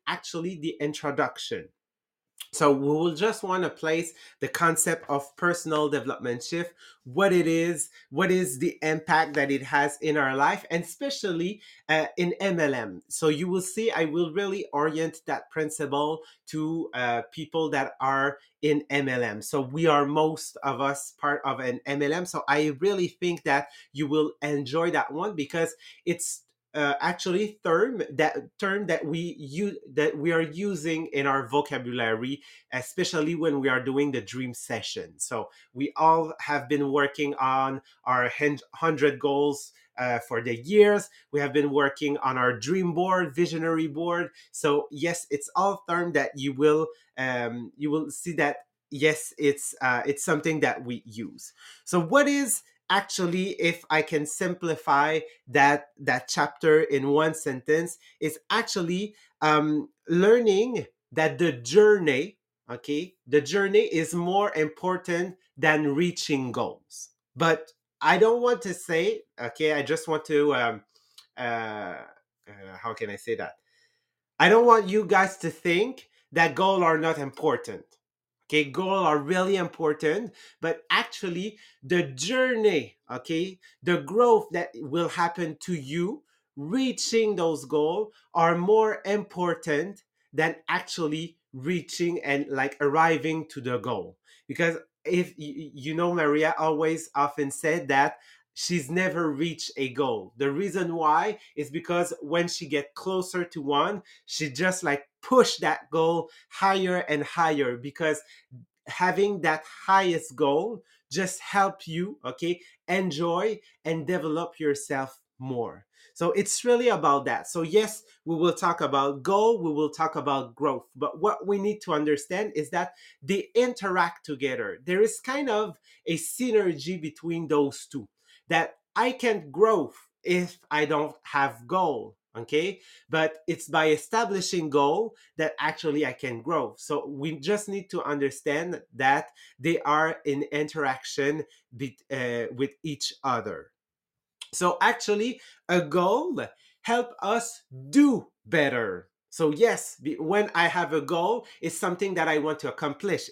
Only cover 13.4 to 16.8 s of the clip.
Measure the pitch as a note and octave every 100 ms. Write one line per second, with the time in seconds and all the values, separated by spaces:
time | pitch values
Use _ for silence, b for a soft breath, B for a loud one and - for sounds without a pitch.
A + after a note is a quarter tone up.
13.4 | F3+ F#3 F#3 - A3+ D#3+ D#3+ E3 E3 E3
14.4 | G3+ G3 - C#3+ D#3 D#3 D#3+ - - B2+
15.4 | - D#3+ D3+ - C#3+ C#3+ D3+ D#3 B B
16.4 | - D#3 D#3 E3